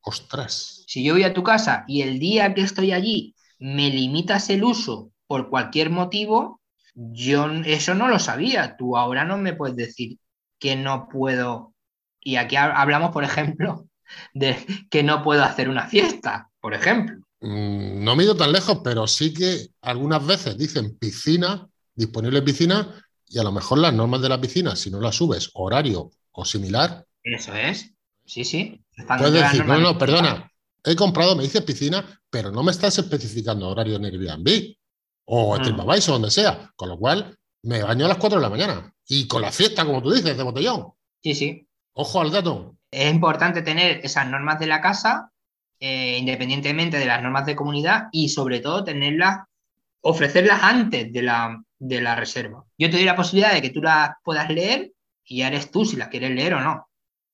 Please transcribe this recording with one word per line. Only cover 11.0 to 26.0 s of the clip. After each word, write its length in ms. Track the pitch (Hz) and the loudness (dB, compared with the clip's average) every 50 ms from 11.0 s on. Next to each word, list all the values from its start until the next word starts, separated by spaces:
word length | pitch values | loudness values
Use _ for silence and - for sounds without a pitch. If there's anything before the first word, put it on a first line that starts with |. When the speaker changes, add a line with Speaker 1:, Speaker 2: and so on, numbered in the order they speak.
| 131 - | -6 -8
Speaker 2:
puedo. 640 | - 135 131 131 127 127 123 123 117 113 - - _ _ _ _ _ _ _ _ _ _ | -6 -4 -2 0 0 0 -2 -4 -6 -8 -12 -18 _ _ _ _ _ _ _ _ _ _
Y 160 | - 139 131 | -6 -2 0
aquí 200 | 120 120 110 135 | 0 0 0 2
ha-, 160 | 139 143 151 143 143 | 2 2 4 4 2
hablamos, 300 | 139 143 147 151 170 170 | 4 4 4 2 2 0
por 140 | 165 151 143 | -2 -2 -4
ejemplo, 640 | 135 - 151 151 151 156 - 175 - - - - _ _ _ _ - - - - - | -2 -2 -2 -2 -2 -2 -2 -4 -4 -4 -6 -12 _ _ _ _ -20 -20 -20 -18 -10
de 240 | - 135 135 135 120 - - - 196 - - - | -6 -2 0 0 -2 -2 -6 -10 -10 -10 -6 -2
que 120 | - 151 | 2 2
no 200 | 143 147 151 147 | 4 4 2 2
puedo 200 | 147 151 147 147 | 2 2 4 4
hacer 260 | 139 - - - 127 131 | 4 4 2 0 -2 -2
una 200 | 131 123 113 - | -2 -4 -2 0
fiesta, 600 | 226 202 - 165 - - - 117 107 - - _ _ _ | 2 2 2 2 0 -4 -6 -8 -8 -8 -10 _ _ _
por 120 | - 107 | -10 -8
ejemplo. 440 | 107 101 - 180 233 240 202 220 - - - _ _ _ | -4 -2 0 2 2 2 0 -4 -8 -14 -20 _ _ _
Speaker 1:
Mm, 640 | - 110 104 104 104 101 101 101 98 98 98 101 101 | -10 -6 -6 -4 -4 -4 -4 -4 -4 -6 -6 -2 0
no 100 | 110 123 | 2 4
me 80 | 151 | 6
he 40 | 185 | 6
ido 100 | 214 208 | 4 4
tan 160 | 170 160 143 | 4 4 4
lejos, 280 | 156 190 175 185 196 - - | 4 2 2 0 -2 0 0
pero 220 | 127 120 113 110 | -2 0 0 0
sí 280 | 107 - - 151 160 147 | 0 0 0 0 -2 0
que 340 | 156 180 185 180 147 - - _ _ | 0 -2 -2 -2 -2 -6 -12 _ _
algunas 420 | - 123 123 123 139 147 156 151 139 | -8 -6 -4 -2 0 0 0 0 2
veces 320 | 156 196 - - 131 98 | 0 -2 -2 -2 -6 -6
dicen 400 | 104 151 156 - 147 107 104 - - | -4 -4 -4 -2 -4 -4 -4 -6 -6
piscina, 680 | - 107 - - - 151 160 175 175 180 202 196 - - _ _ _ _ - | -6 -6 -6 -4 0 0 2 2 2 0 -2 -4 -8 -16 _ _ _ _ -6
disponible 460 | 113 110 107 - 113 110 123 135 143 | -4 -4 -4 -2 -4 -2 0 0 2
piscina, 520 | 135 143 139 - 170 170 190 214 208 196 - - - _ _ _ _ | 2 2 0 2 2 2 2 0 0 -4 -10 -20 -20 _ _ _ _
y 120 | - - 120 | -8 -4 -2
a 40 | |
lo 80 | 110 101 | -2 -2
mejor 280 | 98 101 92 - 127 147 | -2 -4 -2 0 2 4
las 140 | 170 165 | 4 4
normas 300 | 123 110 113 120 123 131 | 4 2 2 2 0 0
de 60 | 127 131 | 0 0
la 120 | 131 127 | 0 -2
piscina, 360 | 135 123 - 180 185 139 - | -2 -2 -2 -2 -2 -2 -2
si 140 | - - 101 | -4 -6 -6
no 100 | 92 101 | -6 -4
las 160 | 113 113 107 | -2 -2 0
subes, 340 | - 170 160 104 85 - - - | 0 0 0 0 -2 -4 -8 -8
horario 560 | - 92 95 113 139 151 131 98 87 | -6 -4 0 0 0 2 0 -2 -4